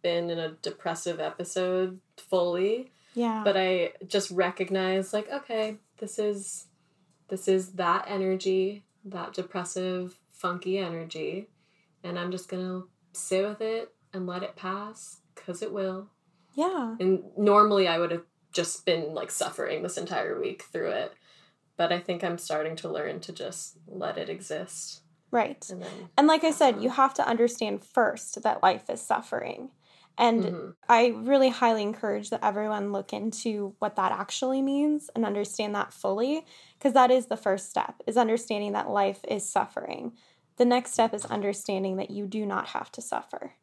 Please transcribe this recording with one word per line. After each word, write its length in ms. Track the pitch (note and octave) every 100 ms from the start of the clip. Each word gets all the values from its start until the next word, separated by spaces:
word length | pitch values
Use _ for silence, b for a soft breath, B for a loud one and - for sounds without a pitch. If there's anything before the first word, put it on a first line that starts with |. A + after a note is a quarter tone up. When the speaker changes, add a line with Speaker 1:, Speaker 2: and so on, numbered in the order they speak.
Speaker 1:
been 260 | F3+ E3+ E3+
in 100 | E3+
a 120 | D#3+ D#3+
depressive 580 | - - E3+ E3 F3+ D#3+
episode 800 | D3+ - F3+ F#3+ F#3 F#3 F#3 F#3 _ -
fully. 760 | - F#3 F3 F3 G3 A#3 C4 b b
Speaker 2:
Yeah. 280 | A#3 A#3 A3
Speaker 1:
But 140 | G#3 F#3+
I 380 | F#3 F#3 E3+ - F#3
just 240 | G3+ G3
recognized, 840 | F3+ F3+ F3+ F#3 F#3+ F#3 F#3+ F#3+
like, 160 | G#3+ G#3+
okay, 460 | C#4 - A3+ G#3+ G#3+ _ _
this 220 | G#3 -
is, 480 | G#3 G3+ G3 - - _ _ _ _ _ _
this 200 | F#3+ -
is 240 | F#3+ F#3
that 320 | - F3 F#3 -
energy, 800 | G3 F#3+ F#3+ F#3+ F#3+ F#3+ G#3 _ _ G3+
that 260 | F#3 F3
depressive, 880 | - F3+ F#3 F3 F#3 F#3 F#3 F3+ - _
funky 460 | - F3+ F3+ F3+ G3
energy, 720 | F3 E3 E3 D#3+ D3+ F3+ G#3+ _ _ _ _ _
and 140 | F3 F3
I'm 120 | F3+
just 200 | F3+ -
gonna 320 | F#3 F#3 F#3 F#3 _ _
sit 340 | - - F#3+ G3+
with 140 | G#3
it 320 | A3 A3+ - _ _
and 140 | F#3+ F3+
let 160 | F3+
it 120 | G3 -
pass, 680 | F#3+ G3 G#3+ A3 - - _
'cause 280 | - - F3
it 100 | -
will. 380 | G3+ F#3+ F#3 G3+ _ _ _ _
Speaker 2:
Yeah. 420 | - E4+ F4+ A#3+ A3+
Speaker 1:
And 240 | F#3 F#3 - -
normally 500 | G#3 G3+ G#3+ G3+ F#3
I 100 | E3
would 120 | E3+
have 160 | E3+ - _ _
just 320 | - E3+ -
been, 300 | - E3 D3+
like, 160 | D#3 -
suffering 520 | - - - - D#3
this 140 | F3 F#3+
entire 420 | F3 F3 E2+ -
week 260 | F#3+ F#3
through 260 | - - E2+
it. 240 | A2+ B2 - b b b b _ -
But 120 | E3+
I 80 | F3
think 240 | F3 F3
I'm 140 | F3+ E3+
starting 400 | - D#3 D#3 D#3+
to 140 | E3
learn 300 | D#3 D3+ -
to 120 | E3
just 460 | - - - - - -
let 320 | G3 - -
it 100 | F3+
exist. 720 | G3 F#3 D#3 F3+ - - - _ _ _
Speaker 2:
Right. 360 | A#3+ G#3 C#4 -
Speaker 1:
And 100 | F3+
then 280 | F3+ - F3 -
Speaker 2:
And 80 | D4
like 180 | D#4+
I 40 | D#4+
Speaker 1:
pass 80 | D4+
Speaker 2:
said, 160 | C#4+
Speaker 1:
on. 80 | G#3
Speaker 2:
you 80 | A#3
have 240 | B3+ C4+
to 120 | C#4 -
understand 560 | A#3 A#3+ A#3+ G#3+ G3+
first 600 | - - G#3+ A3 - -
that 200 | A3 -
life 280 | F#3+ F#3 -
is 100 | -
suffering. 720 | - - - - - - C4 _ b b b -
And 260 | A#3 A3+
Speaker 1:
Mm-hmm. 260 | F3+ F3 - - -
Speaker 2:
I 160 | A#3 A#3+ A3
really 320 | A#3 C#4 C4
highly 320 | A#3 A#3 A3
encourage 460 | G#3 A3 G#3+ G#3 G#3
that 160 | A3
everyone 480 | - G3+ G#3+ G#3 G3+
look 220 | G3+ G3
into 600 | G#3 A3 G#3+ A#3 G#3 G3+ G#3
what 180 | G#3 G#3
that 160 | F#3
actually 480 | F#3+ G3+ - C4 C4+
means 480 | C4+ C#4 D4+ D4+ -
and 100 | -
understand 500 | A3 G#3 G3+ - G#3
that 200 | G#3 -
fully, 500 | - G3 G3+ B3+ D#4 B B B B
'cause 140 | C#4
that 180 | C4 B3+
is 180 | B3+ A#3+
the 100 | A3+
first 320 | - F#3+ -
step, 320 | - - - -
is 120 | A3+
understanding 540 | A3+ A#3 A3+ G#3 G#3
that 180 | G#3 -
life 340 | G3+ G3 G3
is 240 | - G#3 -
suffering. 680 | G3 - - - - A#3+ A#3 b b b -
The 100 | A#3+
next 260 | B3 B3
step 220 | - A3+
is 100 | G#3+
understanding 720 | - G#3 G3+ G3 - F#3+ F#3+ F#3+
that 140 | -
you 160 | G3+ G3+
do 180 | G#3+
not 240 | G3+ G3 -
have 240 | - -
to 80 | -
suffer. 540 | - - - - C4+ _